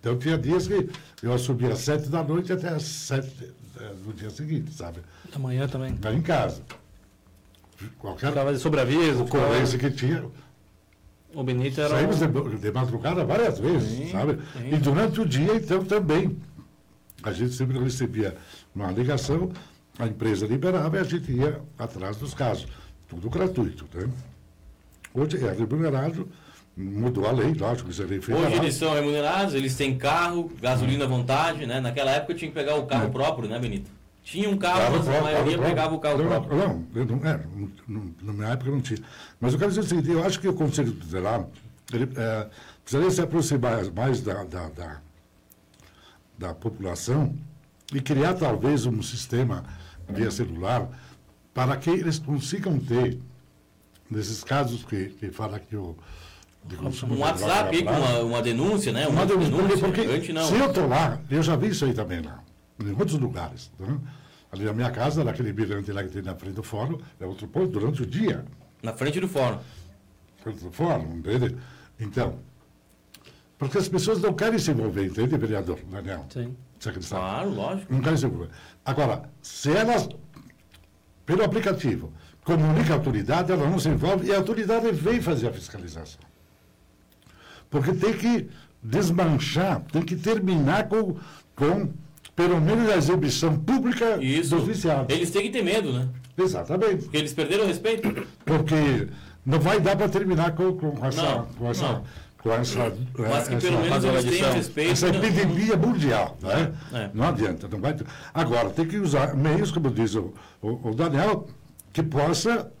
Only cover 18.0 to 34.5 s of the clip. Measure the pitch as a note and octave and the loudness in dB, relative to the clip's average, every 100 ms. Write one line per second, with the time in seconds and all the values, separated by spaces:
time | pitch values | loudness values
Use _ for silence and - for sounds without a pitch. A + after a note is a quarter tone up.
18 | A#2+ A2 G2+ E2+ - - - - G2 F#2 | -2 0 -2 -2 -16 -20 -14 -6 -4 0
19 | B2+ C#3 - D#3 F#3 - - - _ - | 0 0 0 0 -2 -6 -16 -20 _ -6
20 | A2+ G#2 A2+ G2+ G#2+ B2 F3 F#3 D#3 F#3 | -4 -2 0 0 0 0 2 2 2 0
21 | F3+ E3+ - B2 C#3+ D3+ - - A2+ - | 0 -2 -2 0 0 0 -10 -10 -10 -6
22 | F#2+ G#2+ C#3+ - B2+ F#2+ - - - - | -8 -6 -8 -2 -2 -2 -6 -14 -18 -20
23 | - E2+ G2 E3 F#3 F#3 A2 - - F2 | -16 -10 -6 0 0 0 -2 -4 -12 -6
24 | G#2 B2+ - - - - - - - - | -6 -6 -10 -20 -20 -20 -20 -20 -20 -20
25 | - B2 D3+ D3+ A#2+ F#2+ A2+ D3+ D#3+ C3+ | -10 -2 -2 0 -2 0 0 0 2 2
26 | C#3+ E3 - - - - - - F#2+ G2+ | 0 -4 -8 -12 -20 -20 -20 -10 -6 -2
27 | B2 G2 G2+ B2+ G#2 - G2 B2 F#2 F2 | 0 0 0 2 2 2 0 -2 -4 -6
28 | F#2+ G2 F#2 C3+ F3+ F3 D#3+ B2+ D#3+ D3+ | -4 -4 0 0 2 2 0 0 0 2
29 | D3 D3 D3 F#3 G3 C#3 C3+ C3 C#3 B2+ | 2 0 2 2 2 0 -2 0 0 0
30 | C#3 D#3+ F3 F3 E3 - A#2+ B2+ B2+ C#3 | 2 2 2 0 -4 -4 0 2 2 2
31 | C3+ B2+ B2 C3+ E3 D#3 C3+ B2+ B2 B2 | 2 0 2 2 2 0 -2 -2 -2 0
32 | C#3 C#3 - - D#3+ - C#3+ D3+ B2+ B2+ | 2 2 0 -6 -6 -4 0 0 0 0
33 | G#2+ B2+ D3 D#3+ G#2+ A#2 B2 G2 - - | 0 0 0 0 -4 -4 -4 -4 -8 -16
34 | - _ - F3 G#3 | -20 _ -12 -2 0